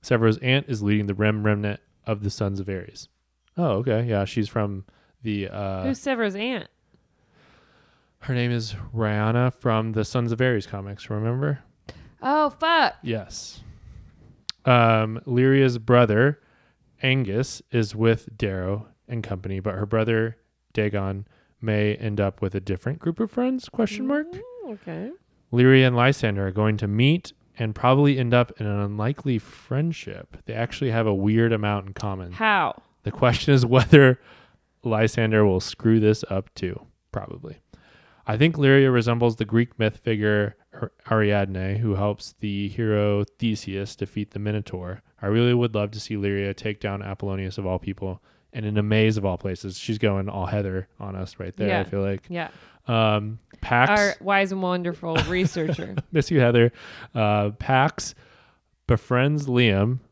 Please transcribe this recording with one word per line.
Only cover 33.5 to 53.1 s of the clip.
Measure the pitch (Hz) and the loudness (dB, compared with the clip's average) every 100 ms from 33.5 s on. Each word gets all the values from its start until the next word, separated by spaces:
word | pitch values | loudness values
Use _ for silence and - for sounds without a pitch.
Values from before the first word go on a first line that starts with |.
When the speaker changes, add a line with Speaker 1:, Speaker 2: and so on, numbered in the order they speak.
Speaker 1:
is | 135 | 4
whether | 120 127 117 151 135 123 - - _ _ _ _ | 6 4 8 10 10 6 -4 -20 _ _ _ _
Lysander | 120 110 110 - 110 110 104 | -4 0 0 2 2 4 6
will | 92 | 4
screw | - - 113 113 | -2 -2 4 6
this | 107 110 - | 6 2 0
up | 98 - | -6 -6
too. | - 92 92 - _ _ | -8 -8 -8 -16 _ _
Probably. | - 98 - - 78 _ - _ _ _ _ - | -10 -10 -14 -16 -18 _ -20 _ _ _ _ -6
I | 110 | 2
think | 156 160 | 2 4
Lyria | 139 139 135 | 6 6 6
resembles | 123 117 117 120 110 | 4 2 2 2 0
the | 104 | 0
Greek | 117 120 - | 2 0 0
myth | 110 - | -2 -2
figure | - 110 107 104 104 - _ | -4 0 2 2 0 -6 _
Ar-, | - 110 _ - | -12 -12 _ -2
Ariadne, | 110 104 104 98 92 95 101 | 0 2 2 0 -4 -4 -2
who | 113 | 0
helps | 98 101 104 - - | 0 -2 -4 -10 -10
the | 107 101 101 | -6 -4 -6
hero | - 110 104 104 101 | -4 0 2 2 0
Theseus | 101 _ 117 107 - 98 101 - | -2 _ -4 -4 -6 -8 -8 -8
defeat | 98 - 101 | -8 -6 -8
the | 101 | -6
Minotaur. | 104 107 101 90 90 92 _ _ | -4 -4 -6 -10 -10 -12 _ _
I | 101 | 0
really | 110 120 | 2 4
would | 123 120 | 2 2
love | 110 104 | 0 -4
to | 107 | -6
see | - 107 | -8 -4
Lyria | 101 98 98 | -2 -2 -4
take | 98 107 104 | -6 -8 -6
down | 104 98 | -6 -6
Apollonius | 101 98 101 95 95 92 | -8 -8 -6 -6 -6 -6
of | 98 | -4
all | 92 | -4
people | - 98 95 92 _ _ _ | -4 -8 -8 -10 _ _ _
and | - 107 | -8 -2
in | 104 | 0
a | |
maze | 104 107 110 107 | 2 4 4 2
of | |
all | 98 87 | -2 -4
places. | 98 90 98 92 | -6 -8 -10 -10
She's | - 107 | -6 0
going | 110 98 98 | 0 0 -2
all | 98 87 | -4 -4
Heather | 104 98 95 95 _ | -2 -2 -6 -8 _
on | 101 95 | -12 -10
us | 90 - | -10 -10
right | 90 - | -14 -4
there, | 202 | -2
Speaker 2:
Yeah. | 185 | -2
Speaker 1:
I | |
feel | 90 98 | -2 -2
like. | 98 98 - | -2 -4 -8
Speaker 2:
Yeah. | 175 160 - - _ - | -10 -10 -14 -20 _ -2
Speaker 1:
Um, | 113 110 | 2 2